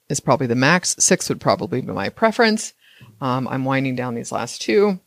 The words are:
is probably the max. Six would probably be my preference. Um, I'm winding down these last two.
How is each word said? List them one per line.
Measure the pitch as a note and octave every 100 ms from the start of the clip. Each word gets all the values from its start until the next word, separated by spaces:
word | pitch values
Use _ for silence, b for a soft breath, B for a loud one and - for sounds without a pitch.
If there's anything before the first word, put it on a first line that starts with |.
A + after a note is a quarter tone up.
| -
is | D3
probably | - C3 B2+
the |
max. | A#2+ C3+ F3+ - -
Six | - F#3 -
would | -
probably | C#3 G2 G#2 B2
be | -
my | - -
preference. | - A3+ G#3+ A3+ G#3+ - - b b b b
Um, | C3 B2+ B2
I'm | C3
winding | C3 C3+ C3+ B2
down | B2
these | A#2 B2
last | G#2+ A#2+ -
two. | - G#3+ G#3 F#3